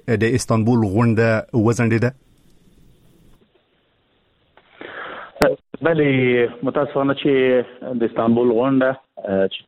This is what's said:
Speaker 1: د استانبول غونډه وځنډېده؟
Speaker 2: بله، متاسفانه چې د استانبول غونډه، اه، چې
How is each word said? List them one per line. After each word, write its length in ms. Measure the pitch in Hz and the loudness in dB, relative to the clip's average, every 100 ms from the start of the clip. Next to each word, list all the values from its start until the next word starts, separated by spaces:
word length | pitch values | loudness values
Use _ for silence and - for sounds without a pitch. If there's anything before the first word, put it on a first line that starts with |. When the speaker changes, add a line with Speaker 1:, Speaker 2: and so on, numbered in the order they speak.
| - 110 | 0 0
Speaker 1:
د 60 | |
استانبول 640 | 113 123 - 113 110 123 107 | 2 2 0 2 4 4 2
غونډه 580 | 98 120 110 117 110 - | 2 4 4 2 2 0
وځنډېده؟ 580 | 127 107 117 117 113 117 - _ _ _ _ _ _ - _ _ _ - - _ _ _ _ _ _ _ _ _ _ _ _ _ - - - - - - - 147 - _ - | 2 2 4 2 2 0 -2 _ _ _ _ _ _ -20 _ _ _ -20 -20 _ _ _ _ _ _ _ _ _ _ _ _ _ -20 -18 -14 -14 -14 -16 -10 -8 -8 _ -8
Speaker 2:
بله، 260 | 147 165 147 131 127 123 117 - | -4 -2 0 0 0 0 -2 -6
متاسفانه 500 | 135 131 143 143 139 | -8 -6 -6 -4 -4
چې 160 | 139 151 135 127 127 117 - 131 123 | -2 -2 0 2 0 -2 -10 -10 -6
د 40 | |
استانبول 460 | 113 - 117 117 123 | -4 -2 0 2 2
غونډه، 380 | 113 131 135 131 | 0 0 2 0
اه، 580 | 131 _ - 104 95 95 | -2 _ -12 -4 -2 -2
چې 120 | - | -4